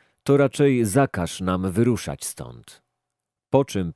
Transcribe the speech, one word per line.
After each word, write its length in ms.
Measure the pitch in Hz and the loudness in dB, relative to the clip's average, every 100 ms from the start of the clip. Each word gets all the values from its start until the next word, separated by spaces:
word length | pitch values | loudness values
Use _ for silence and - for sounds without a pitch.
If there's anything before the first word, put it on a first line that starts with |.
| _ _ | _ _
to 140 | - 139 | 0 2
raczej 480 | 139 - 143 127 110 | 2 2 2 4 2
zakaż 560 | 110 135 - 82 - | 2 0 -2 -6 -4
nam 300 | 92 92 92 | -2 -2 -2
wyruszać 540 | 90 117 110 - 71 - | 0 0 0 -6 -10 -10
stąd. 580 | - 62 60 - - _ _ _ _ _ _ _ | -10 -14 -16 -20 -20 _ _ _ _ _ _ _
Po 160 | 135 135 | 0 0
czym 280 | 101 87 | -4 -6